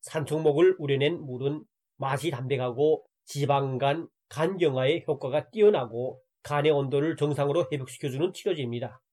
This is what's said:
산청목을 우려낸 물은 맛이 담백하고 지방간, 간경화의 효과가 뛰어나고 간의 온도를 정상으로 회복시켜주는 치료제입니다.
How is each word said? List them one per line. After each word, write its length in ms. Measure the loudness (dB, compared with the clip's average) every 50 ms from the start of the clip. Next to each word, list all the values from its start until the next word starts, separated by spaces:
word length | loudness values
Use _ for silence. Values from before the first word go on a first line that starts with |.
산청목을 760 | -18 -6 -6 -6 -4 -2 -4 2 2 2 4 6 6 6 6 2
우려낸 420 | 0 0 0 2 2 0 0 -2 -8
물은 400 | -10 -8 -4 -4 -4 -4 -4 -8 _ _ _ _ _ _
맛이 340 | _ -4 -4 -2 -2 -2 -4
담백하고 720 | -4 -4 -4 -4 -2 -2 -2 -4 0 2 4 4 4 2 -2 _ _ _ _
지방간, 840 | -12 -6 -4 0 2 2 2 2 -2 -2 0 0 0 0 0 -4 -12 _ _ _ _
간경화의 760 | -4 -2 -2 -2 0 2 0 2 2 2 0 2 0 0 -2
효과가 440 | -4 -6 -4 -4 -4 -2 -4 -4 _
뛰어나고 720 | 0 4 6 6 6 4 -2 -4 -6 -6 -6 -6 -8 -12 _ _ _ _ _
간의 280 | -4 -2 2 2 4
온도를 460 | 4 2 2 0 0 0 0 0 0
정상으로 520 | 0 0 -2 0 0 0 0 2 0 0 -2 -4
회복시켜주는 600 | -6 -6 -10 -12 -8 -8 -6 -4 -2 -2 -4 -4
치료제입니다. 680 | -4 -4 -4 -2 -2 -4 -6 -6 -6 -8 -10 -12 -16 _ _